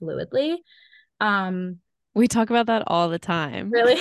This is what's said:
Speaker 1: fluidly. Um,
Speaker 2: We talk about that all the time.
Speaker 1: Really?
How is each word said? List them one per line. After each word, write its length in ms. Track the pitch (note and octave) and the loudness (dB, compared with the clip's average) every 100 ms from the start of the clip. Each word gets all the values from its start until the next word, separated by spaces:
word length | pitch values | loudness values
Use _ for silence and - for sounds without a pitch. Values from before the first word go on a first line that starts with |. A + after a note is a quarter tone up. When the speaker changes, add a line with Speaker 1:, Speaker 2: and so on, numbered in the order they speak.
Speaker 1:
fluidly. 560 | D#3+ C#3 E3+ B3+ D4+ F4 _ _ _ _ _ - | -8 -8 -4 -2 -2 -4 _ _ _ _ _ -4
Um, 580 | G#3 G3+ F#3 F#3 F#3 F3 _ _ _ | -2 0 -2 -4 -6 -10 _ _ _
Speaker 2:
We 120 | - A#3+ | 2 2
talk 220 | A3+ A3 | 2 2
about 160 | A#3 A#3 | 2 2
that 180 | A3+ - | 0 0
all 200 | E3+ E3+ | 0 0
the 100 | E3+ | -2
time. 520 | - E3+ D3+ - G3 | -4 -4 -4 -6 -2
Speaker 1:
Really? 280 | A#3 A#3+ D4+ | 2 4 2